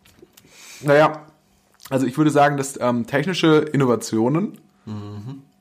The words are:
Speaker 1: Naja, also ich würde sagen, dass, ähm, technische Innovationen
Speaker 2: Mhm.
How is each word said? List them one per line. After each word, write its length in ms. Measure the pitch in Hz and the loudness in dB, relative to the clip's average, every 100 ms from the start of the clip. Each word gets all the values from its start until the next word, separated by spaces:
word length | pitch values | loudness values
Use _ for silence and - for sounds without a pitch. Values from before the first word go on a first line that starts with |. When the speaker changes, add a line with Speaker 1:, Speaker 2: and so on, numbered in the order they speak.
| _ _ - _ _ - - - | _ _ -20 _ _ -20 -20 -8
Speaker 1:
Naja, 440 | 143 143 156 - - _ _ _ _ _ - | 2 4 4 0 -16 _ _ _ _ _ -6
also 160 | 135 135 | -2 -2
ich 100 | 139 | 0
würde 140 | 151 | 2
sagen, 260 | 139 143 143 | 4 2 2
dass, 220 | 135 - | -6 -4
ähm, 260 | 123 120 110 | -2 -2 -2
technische 500 | 143 151 170 165 151 | -4 -2 0 4 4
Innovationen 1000 | - 139 131 113 - 110 117 156 214 - _ _ - | 2 0 0 0 -2 -2 0 0 -4 -10 _ _ -14
Speaker 2:
Mhm. 560 | 104 104 104 117 143 _ _ | -14 -12 -14 -14 -16 _ _